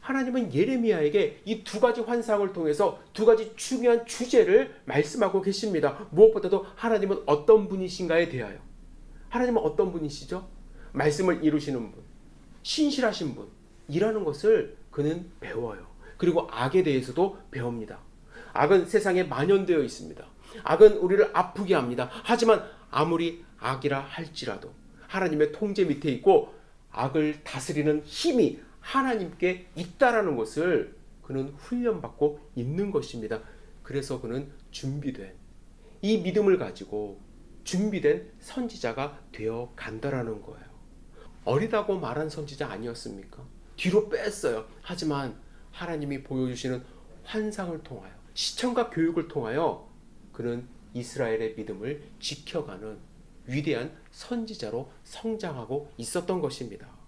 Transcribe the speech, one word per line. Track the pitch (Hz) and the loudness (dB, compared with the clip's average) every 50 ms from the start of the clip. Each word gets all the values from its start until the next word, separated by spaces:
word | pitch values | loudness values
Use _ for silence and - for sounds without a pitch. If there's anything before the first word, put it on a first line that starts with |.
하나님은 | - - 262 269 262 254 240 262 233 180 123 | -6 -2 -2 -2 -2 0 0 -2 -2 0 2
예레미야에게 | 135 185 254 269 254 233 226 202 170 151 147 147 202 156 147 - - - | 2 2 2 2 2 2 2 2 4 2 4 4 4 2 2 -2 -6 -6
이 | 196 220 214 - | -6 -6 -6 -6
두 | - - 214 | -8 0 4
가지 | 262 240 226 240 226 | 4 4 4 2 -2
환상을 | - 240 240 220 226 214 202 202 185 185 | -2 -2 -2 0 0 2 2 2 0 -2
통해서 | 175 160 156 147 147 202 175 - - - - - | -2 0 0 2 4 2 2 2 -2 -16 -14 -4
두 | - 220 | 4 6
가지 | 220 226 220 220 220 - | 6 6 6 4 -4 -8
중요한 | - - - 262 233 233 247 233 233 233 | -8 -6 -4 -2 2 4 4 4 4 2
주제를 | - - - 240 247 - 247 202 165 185 240 269 - - - - | -2 -8 -8 -4 4 6 6 6 8 6 4 4 4 -6 -16 -10
말씀하고 | - - 143 151 - - 254 214 190 180 196 | -2 0 0 0 0 0 0 0 2 2 0
계십니다. | 190 196 196 - - 214 190 160 143 139 135 - 214 - | 0 0 -2 -2 -2 -2 0 2 0 0 0 -2 -12 -4
무엇보다도 | - 160 214 220 220 214 - 214 196 190 196 - - | 8 10 10 10 10 6 0 0 0 0 -2 -4 -12
하나님은 | - - 233 226 208 196 190 202 - - | -6 -2 0 2 2 2 0 -2 -2 2
어떤 | - 147 147 147 - 220 214 202 180 | 2 2 2 8 8 8 8 8 2
분이신가에 | 190 190 185 180 180 - 185 165 160 165 170 160 | -4 -4 -4 -6 -6 -6 -2 2 2 2 2 2
대하여. | - 127 113 101 98 - - - - - - - - - - - - - - - | -2 -6 -8 -8 -10 -14 -16 -18 -20 -20 -20 -20 -20 -20 -20 -20 -20 -20 -16 -6
하나님은 | - 240 247 247 233 220 - | -2 0 0 2 2 2 0
어떤 | 233 226 - 202 185 | 0 0 0 0 0
분이시죠? | 175 170 156 147 - - - - - 185 190 - - - - - - - - - - | 0 -4 -6 -6 -8 -10 -10 -8 -10 -10 -10 -12 -18 -18 -20 -20 -18 -18 -18 -10 -4
말씀을 | 135 139 151 147 185 185 185 170 131 156 | 0 2 2 2 2 2 2 2 2 2
이루시는 | 156 147 151 143 147 135 123 113 101 | 2 2 2 -2 -2 -4 -4 -6 -8
분, | 92 - - - - - - - - - - - - - - | -12 -18 -20 -20 -20 -20 -20 -20 -20 -20 -20 -20 -20 -16 -8
신실하신 | - - - 311 285 277 - 247 220 202 - 180 143 113 - 104 - - - - - - - - - | -6 0 2 2 2 2 2 0 0 0 0 -4 -4 -6 -8 -12 -16 -18 -20 -20 -20 -20 -20 -14 -4
분이라는 | 143 170 202 220 220 214 190 | 0 0 2 2 0 0 -2
것을 | 156 139 - - 208 220 180 - - - - - - - | -2 -4 0 4 4 4 4 4 -2 -8 -18 -20 -12 -4
그는 | - 143 151 160 175 180 - - - | -2 0 0 0 -2 -6 -12 -16 -16
배워요. | - - 117 113 120 113 104 92 85 - - - - - - | -12 -8 -6 -6 -4 -6 -8 -10 -14 -18 -20 -20 -20 -20 -6
그리고 | - - 170 160 170 - - - | 0 2 4 4 2 0 -2 -4
악에 | 117 123 135 156 185 180 | -2 -2 2 4 4 4
대해서도 | 156 139 131 127 131 123 160 180 196 185 - - - | 4 2 2 0 -2 0 0 0 0 0 -6 -18 -12
배웁니다. | - 131 123 120 120 117 110 - - - - - - - - - - - - - - | -8 -6 -4 -4 -4 -6 -10 -10 -12 -16 -16 -20 -20 -20 -20 -20 -20 -20 -18 -6 2
악은 | - 139 151 196 190 170 | 2 4 6 6 6 6
세상에 | - - 208 208 202 180 180 180 | 4 2 2 2 4 2 2 0
만연되어 | 151 131 123 143 175 202 196 190 175 175 156 135 | 0 -2 -2 2 4 4 4 4 4 2 2 2
있습니다. | 117 - - - 80 78 - - - - - - - - 226 - | 0 -4 -10 -14 -14 -14 -16 -18 -20 -20 -20 -20 -18 -18 -10 0
악은 | - 156 - 214 214 208 - | 0 10 12 12 12 12 8
우리를 | 180 180 190 196 220 - - | 2 2 4 4 2 4 4
아프게 | - 180 - - - 202 175 185 | 0 0 0 -2 -6 0 2 2
합니다. | 156 127 120 123 120 127 123 - - - | 2 2 0 -2 -4 -4 -4 -6 -12 0
하지만 | - 240 - 233 226 220 190 - - - - - - | 0 2 4 6 6 6 6 4 -6 -16 -20 -18 -4
아무리 | - 131 151 170 165 170 170 170 165 - - - - - | 0 0 2 2 2 0 0 -2 -4 -8 -16 -20 -20 -8
악이라 | - 120 135 131 127 143 139 135 | -4 -4 -4 -2 -2 -2 -2 -2
할지라도 | 139 - - - 165 151 - - - 120 104 - - - - - - - - - - - | -4 -8 -10 -10 -12 -10 -10 -10 -8 -8 -8 -8 -10 -16 -18 -20 -20 -20 -20 -20 -18 -6
하나님의 | - 196 190 175 156 151 151 147 | -2 0 0 0 4 4 2 2
통제 | 147 - 214 208 196 196 190 | 2 -4 -4 -2 2 0 2
밑에 | 165 143 143 - 156 127 | 2 0 -2 0 -2 -2
있고 | 117 - 196 190 156 - - - - - - - - - - - | 2 6 6 6 6 6 2 -12 -20 -20 -20 -20 -20 -20 -14 -4
악을 | - 120 135 131 156 151 151 151 151 - | -2 -2 0 2 0 0 0 -2 -6 -10
다스리는 | - - 135 127 - 160 151 143 151 151 151 147 | -12 -10 -8 -6 -4 -2 0 2 2 2 0 -2
힘이 | - - - - 339 277 247 185 123 - - - - - - | -6 -10 -2 0 2 4 4 4 4 2 -4 -16 -20 -20 -20
하나님께 | - - - 269 262 262 240 214 190 165 - - - 180 180 180 - - - | -14 -4 -2 0 0 0 0 -2 -4 -6 -6 -2 -2 -2 -2 -2 -8 -16 -10
있다라는 | - 175 - - - 269 247 233 226 208 180 147 | -10 -10 -10 0 4 4 4 4 4 2 0 0
것을 | 117 110 - - 151 160 180 170 123 90 - - - - - - - - | -2 -2 -4 -2 -2 0 2 2 2 0 -2 -10 -20 -20 -20 -20 -20 -12
그는 | - 131 135 135 143 147 | -8 -6 -4 -4 -6 -8
훈련받고 | - - - 247 247 240 240 214 175 131 113 - - 147 147 147 - - - - | -14 -10 -6 -6 -2 0 0 -2 -2 -6 -10 -4 0 0 0 0 -2 -16 -12 -8
있는 | 131 120 127 147 175 202 202 180 | -6 -4 -4 -2 -2 -4 -2 -2
것입니다. | 147 123 - - 120 110 107 113 110 - - - - - - - - - | -4 -4 -4 -10 -10 -8 -6 -6 -8 -8 -12 -20 -20 -20 -20 -20 -20 -16
그래서 | - 131 139 131 - 135 127 | -8 -6 -6 -6 -6 -8 -8
그는 | 127 117 117 131 143 143 - - - - | -6 -6 -6 -6 -8 -8 -14 -20 -20 -16
준비된, | - - - 135 135 147 143 143 - - 98 95 - - - - - - - - - - - - - - - | -14 -8 -8 -6 -6 -4 -6 -8 -8 -8 -12 -16 -18 -20 -20 -20 -20 -20 -20 -20 -20 -20 -20 -20 -16 -6 0
이 | 202 220 208 | 0 0 2
믿음을 | 170 185 170 208 208 190 190 - | 0 0 0 2 4 4 4 4
가지고 | 123 98 - - 98 - - 107 104 101 98 - - - - - - - - - - | 0 -6 -8 -12 -14 -8 -6 -6 -6 -8 -10 -14 -20 -20 -20 -20 -20 -20 -20 -16 -10
준비된 | - - 180 208 214 196 180 139 147 160 175 - - - - | -4 -2 0 0 0 -2 2 2 2 2 2 -2 -12 -20 -20
선지자가 | - - - 262 247 233 - - - 117 117 135 135 147 143 - - - - | -18 -10 -6 -6 -6 -6 -6 -6 -4 -4 -4 -4 -6 -6 -8 -14 -20 -20 -14
되어 | - 107 110 113 117 123 123 - | -6 -6 -4 -4 -4 -8 -10 -12
간다라는 | - - - 110 110 - 139 139 131 120 110 110 104 - | -14 -12 -10 -10 -6 -6 -4 -4 -4 -4 -6 -8 -10 -12
거예요. | - 113 - - - - - - - - - - - - - - - - - - | -16 -18 -18 -20 -20 -20 -20 -20 -20 -20 -20 -20 -20 -20 -20 -20 -20 -20 -10 -2
어리다고 | - 120 143 214 220 226 214 208 208 196 185 | 0 0 2 2 2 0 -2 0 0 -2 -2
말한 | 156 120 120 151 156 156 | -2 -4 -4 -4 -6 -6
선지자 | - - 147 143 143 127 147 127 | -6 -8 -10 -10 -8 -8 -8 -8
아니었습니까? | 101 95 113 120 117 113 - 110 104 98 98 - - - - - - - - - - | -6 -8 -8 -8 -10 -10 -12 -12 -12 -14 -16 -18 -20 -20 -20 -20 -20 -20 -20 -20 -12
뒤로 | - - 185 180 208 208 - | -4 -2 2 2 2 2 2
뺐어요. | 226 233 226 214 - - - 143 117 110 110 - - - - | -4 -4 -4 -4 -6 -2 -2 -2 -2 -2 -6 -10 -18 -20 -14
하지만 | - 180 - 170 156 147 139 139 123 107 - - - - - - - - | -12 -8 -4 -2 -2 -2 -2 -4 -6 -8 -12 -18 -20 -20 -20 -20 -20 -14
하나님이 | - 180 165 165 151 147 139 139 131 135 | -12 -10 -8 -6 -6 -6 -6 -6 -8 -8
보여주시는 | - 139 131 131 127 123 123 - 131 127 123 127 - - - - - - - - | -6 -4 -4 -2 -4 -4 -6 -4 -4 -4 -4 -8 -14 -20 -20 -20 -20 -20 -20 -16
환상을 | - - 220 214 214 214 208 190 175 165 151 - | -8 -6 -4 -4 -4 -6 -6 -8 -6 -8 -10 -10
통하여, | - 131 104 95 95 - - - - - | -12 -14 -14 -14 -16 -20 -20 -20 -16 -8
시청각 | - - - - - - 254 240 247 240 233 | -6 -6 -6 -4 -2 -2 0 0 0 -2 -2
교육을 | - 170 165 165 165 170 160 - | 0 0 0 2 2 0 -4 -2
통하여 | - 147 120 110 117 143 165 151 - - - - - - - - - - - - - | -6 -6 -4 -2 -2 0 0 0 0 -2 -10 -20 -20 -20 -20 -20 -20 -20 -20 -20 -12
그는 | - 117 120 120 120 127 123 - - - - - | -8 -6 -4 -4 -6 -8 -12 -20 -20 -20 -12 -10
이스라엘의 | 123 120 - - 135 131 113 110 110 113 110 - | -10 -10 -8 -4 -4 -2 0 0 -2 -2 -4 -6
믿음을 | - 107 107 104 92 107 123 147 147 - - - - | -8 -10 -10 -10 -8 -6 -8 -8 -8 -10 -18 -20 -10
지켜가는 | - - 147 - - - - 170 147 - 98 92 104 110 107 98 - - - - - - - - - | -8 -8 -8 -8 -12 -8 -6 -6 -6 -6 -12 -12 -12 -12 -14 -14 -16 -20 -20 -20 -20 -20 -20 -20 -12
위대한 | - 127 147 147 160 135 117 123 156 - - - - | -6 -4 -2 0 0 -2 -2 -2 -6 -10 -14 -20 -20
선지자로 | - - - - 247 240 226 220 220 - - 104 110 117 139 - - - - | -20 -20 -10 -8 -6 -6 -6 -8 -8 -10 -8 -6 -6 -6 -8 -8 -16 -20 -20
성장하고 | - - - - 226 220 220 196 175 147 127 113 110 - 147 147 - - | -18 -18 -10 -6 -6 -6 -4 -6 -8 -8 -8 -8 -6 -6 -6 -6 -8 -12
있었던 | - 117 - - 180 175 - 185 180 | -10 -6 -4 -4 -4 -2 -2 -2 -2
것입니다. | 151 135 - - 127 113 98 - - - - - - | -2 -4 -6 -6 -10 -12 -12 -14 -18 -20 -20 -20 -20